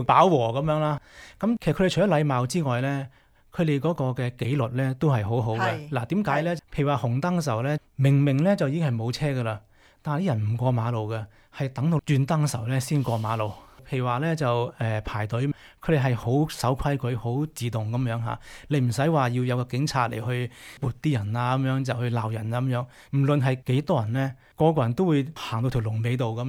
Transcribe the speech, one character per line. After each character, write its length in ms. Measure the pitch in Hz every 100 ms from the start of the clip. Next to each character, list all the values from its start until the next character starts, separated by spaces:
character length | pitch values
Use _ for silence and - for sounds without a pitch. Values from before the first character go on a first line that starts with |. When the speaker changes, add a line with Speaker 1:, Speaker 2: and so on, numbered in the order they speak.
Speaker 1:
飽 260 | 127 135 185
和 300 | 143 113 131
噉 20 |
樣 140 | 156 156
啦。 220 | 151 143 - - - -
噉 160 | 208 240
其 120 | 165
實 20 |
佢 80 | 147 185
哋 40 |
除 100 | -
咗 40 | 208
禮 180 | 151
貌 220 | 151 127 127
之 160 | 180
外 180 | 139 120
呢， 280 | 135 139 131 - _ _ _
佢 120 | -
哋 180 | 160 143
嗰 120 | 156
個 100 | 170 131 127
嘅 80 | 123
紀 240 | - 117 143
律 200 | 117 123
呢， 180 | 131 127
都 80 | 156
係 140 | 123 101
好 140 | 120
好 120 | 113
嘅。 60 | 110
Speaker 2:
係。 280 | 110 113 147
Speaker 1:
嗱， 160 | 131 117
點 180 | 196
解 180 | 202 143
呢？ 120 | 170 165
Speaker 2:
係。 40 | - -
Speaker 1:
譬 60 |
如 60 | 143
話 80 | 139 120
紅 120 | 123
燈 140 | 180 180
嘅 40 |
時 80 | 143
候 120 | 110
呢， 140 | 135 151 - -
明 160 | 135 139
明 220 | 143 135
呢， 100 | 185
就 140 | 202 143
已 100 | 160
經 80 | 147
係 80 |
冇 160 | 117 117
車 160 | - 151
㗎 140 | 131
啦， 180 | 113 107 - _ - _
但 140 | 156 147
係 60 |
啲 40 | 190
人 260 | 110 107
唔 40 | 113
過 160 | 127
馬 180 | 120 117
路 180 | 117 107
嘅， 120 | 110 107 - _ -
係 120 | 135
等 180 | 127 156
到 80 | 156
轉 240 | - 135 139
燈 0 |
嘅 200 | 160 147
時 100 | 110
候 80 | 113
呢， 100 | 131
先 240 | 127 147
過 160 | 123 113
馬 180 | 110 113
路。 140 | 107 - - - -
譬 60 | 131
如 80 | 123
話 120 | 123
呢， 180 | 165 160
就， 340 | 127 120 120 -
呃， 240 | 113 110
排 260 | - 107 107
隊， 200 | 120 143 - - -
佢 160 | - 151
哋 40 |
係 120 | 127
好 320 | 117 113 139 151
守 260 | - 120 131
規 180 | 143 139
矩、 180 | 123 123
好 300 | 117 131 156
自 160 | - 120
動 200 | 110 107
噉 60 | 123
樣 200 | 123 117
嚇。 160 | 113 113 - - -
你 120 | 147
唔 120 | 123
使 180 | 127 151
話 200 | 156 123
要 120 | 123
有 140 | 123 123
個 80 |
警 220 | 123 123 151
察 240 | 131 117
嚟 120 | 113 117
去 240 | 123 120 - - -
撥 140 | 117 -
啲 140 | 156
人 200 | 123 101
啊， 220 | 120 123 131
噉 60 | 131
樣 100 | 131
就 120 | 127
去 200 | 117 120
鬧 160 | 117 110
人 220 | 113 110
啊， 80 | 120
噉 60 | 131
樣。 160 | 123 127 - -
無 40 | 139 139
論 160 | 147
係 160 | 131 127
幾 180 | - 127
多 200 | 147 143
人 100 | 107
呢， 180 | 131 135 - _ -
個 180 | 156
個 80 | 151
人 100 | 117
都 140 | 120 185
會 200 | 143 135
行 280 | - - 113
到 80 | 127
條 100 | 120
龍 220 | 107 110
尾 160 | 117 123
度 180 | 117
噉 100 | 110